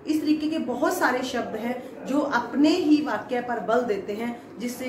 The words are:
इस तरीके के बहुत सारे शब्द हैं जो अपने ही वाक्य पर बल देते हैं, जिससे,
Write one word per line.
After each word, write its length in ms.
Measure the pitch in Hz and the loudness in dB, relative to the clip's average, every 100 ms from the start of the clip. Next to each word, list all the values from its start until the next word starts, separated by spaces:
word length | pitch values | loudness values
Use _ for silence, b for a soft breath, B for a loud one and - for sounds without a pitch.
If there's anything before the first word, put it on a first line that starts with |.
| - | -2
इस 140 | 311 | 0
तरीके 260 | 294 302 302 | 2 2 2
के 100 | 320 | -2
बहुत 360 | 240 233 339 | -2 0 0
सारे 300 | 370 277 247 | 2 2 0
शब्द 320 | - 240 - 214 | -2 -4 -4 -4
हैं 500 | 233 247 - - 185 | -4 -6 -8 -12 -2
जो 140 | 277 | 0
अपने 500 | 285 240 - 247 302 | 2 0 0 4 4
ही 360 | 359 302 302 247 | 6 6 4 4
वाक्य 360 | 208 - 247 | -4 -2 -4
पर 180 | 240 233 | -2 -4
बल 220 | 202 233 | 2 2
देते 320 | 233 196 196 | 2 -2 -2
हैं, 460 | 208 233 240 - - | -4 -6 -6 -12 -8
जिससे, 260 | 240 - | -6 -6